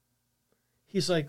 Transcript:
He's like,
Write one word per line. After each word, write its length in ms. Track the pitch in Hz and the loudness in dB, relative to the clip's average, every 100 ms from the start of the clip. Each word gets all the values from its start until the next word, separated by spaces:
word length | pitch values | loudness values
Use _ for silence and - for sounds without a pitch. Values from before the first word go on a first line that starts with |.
| _ _ _ _ _ _ _ _ _ | _ _ _ _ _ _ _ _ _
He's 240 | 196 165 | -4 0
like, 180 | 170 | 0